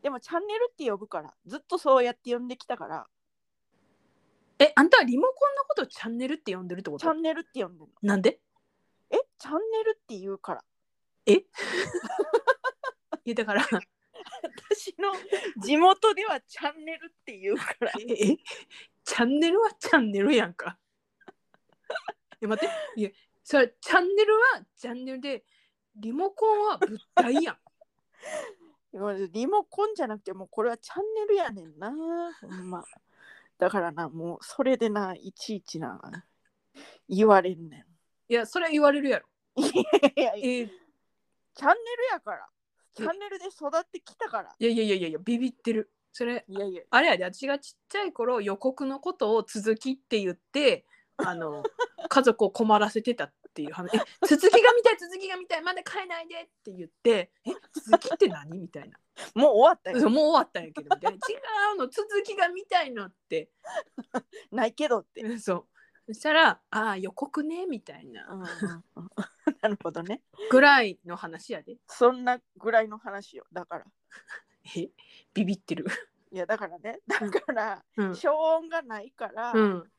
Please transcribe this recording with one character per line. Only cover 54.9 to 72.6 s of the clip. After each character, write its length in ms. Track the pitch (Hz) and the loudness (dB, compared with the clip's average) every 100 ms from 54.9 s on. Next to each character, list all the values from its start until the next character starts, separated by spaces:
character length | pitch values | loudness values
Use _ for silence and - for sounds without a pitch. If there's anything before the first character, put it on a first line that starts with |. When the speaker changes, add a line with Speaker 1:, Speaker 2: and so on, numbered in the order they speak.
Speaker 2:
い、 60 | 427 | 2
続 180 | 339 381 | -4 -12
き 120 | 392 | -10
が 80 | 370 | -12
見 100 | 359 | -6
た 100 | 330 | -6
い、 60 | |
ま 100 | 330 | -4
だ 80 | 370 - | -8 -8
変 140 | 403 | -10
え 40 | 381 | -8
な 140 | 339 | -10
い 60 | 330 | -12
で」 120 | 339 | -16
っ 60 | 339 _ | -18 _
て 80 | - | -18
言 140 | 185 165 | -16 -16
っ 40 | |
て、 400 | _ 240 220 175 _ - | _ 2 2 0 _ -12
「え、 60 | 370 _ | -12 _
続 260 | - - 339 | -14 2 2
き 120 | - | 2
っ 40 | 339 | 2
て 100 | 370 | 2
何？」 220 | 160 143 170 | 0 -10 -12
み 100 | 175 | -12
た 120 | 143 | -14
い 80 | - | -18
な。 100 | - _ - - | -20 _ -18 -10
Speaker 1:
も 180 | - 285 | 4 6
う 20 | |
終 160 | 214 277 | 8 8
わ 60 | 359 | 6
っ 20 | |
た 120 | - | -2
よ。 80 | 254 | 2
Speaker 2:
そ 80 | 294 | 4
う、 20 | |
も 120 | 254 | 4
う 20 | 302 | 6
終 180 | 320 | 4
わ 40 | - | 2
っ 20 | |
た 100 | - | -6
ん 60 | - | -10
や 60 | |
け 100 | - | -14
ど、 100 | 285 | -4
み 60 | 370 | -2
た 80 | 480 | -2
い 40 | |
な。 40 | 381 523 | -6 -10
「違 40 | 494 523 427 403 | -10 -6 -2 -2
う 20 | 403 | -2
の、 80 | 254 | -6
続 340 | - 427 403 | -6 -4 -4
き 100 | - 403 | -4 0
が 120 | 349 | -2
見 160 | 359 | -2
た 180 | 403 359 | -2 -2
い 80 | 294 | -2
の」 140 | 233 190 | -8 -12
っ 80 | _ _ | _ _
て。 200 | 160 156 _ | -8 -8 _
Speaker 1:
<laughs> 640 | - 740 - - - 254 - 427 - | -10 -10 -10 -16 -10 -10 -10 -20 -10
な 160 | 214 233 | -2 -2
い 60 | |
け 160 | - 294 | -2 0
ど 120 | 233 | 0
っ 40 | |
て。 180 | 156 - | -4 -12
Speaker 2:
う 120 | 220 | -10
ん、 60 | 233 | -8
そ 140 | 208 | -4
う。 140 | 175 - _ _ _ - | -4 -6 _ _ _ -18
そ 60 | |
し 60 | 220 | -8
た 120 | 302 | 0
ら、 280 | 311 311 180 _ | 4 4 4 _
「あ 100 | 214 220 | -4 -2
ー、 80 | 196 | -4
予 120 | 185 | -6
告 320 | 190 294 302 | -8 -8 -6
ね」 200 | 302 330 381 | -6 -6 -8
み 140 | 247 | -8
た 160 | - 156 | -12 -20
い 80 | 139 | -18
な。 180 | 110 - | -20 -16
Speaker 1:
う 100 | 190 | -14
ん 40 | |
う 20 | |
ん 40 | 180 175 202 165 - - | -12 -8 -8 -8 -16 -18
う 40 | |
ん。 80 | 175 - | -16 -10
<laughs> 460 | 196 _ - - | -12 _ -6 -2
な 60 | 220 | -4
る 100 | 202 | -4
ほ 120 | 175 | -8
ど 100 | 165 | -10
ね。 180 | 170 226 _ _ 220 | -8 -10 _ _ 4
Speaker 2:
ぐ 100 | 254 | 6
ら 220 | 285 277 | 8 6
い 160 | 220 180 | 4 -4
の 100 | 170 175 | -14 -14
話 360 | 170 165 - | -14 -16 -12
や 100 | 196 | -14
で。 160 | - 226 _ | -14 -20 _
Speaker 1:
そ 240 | - 247 | 2 2
ん 140 | 254 | 4
な 160 | 247 247 _ | -2 -4 _
ぐ 140 | _ | _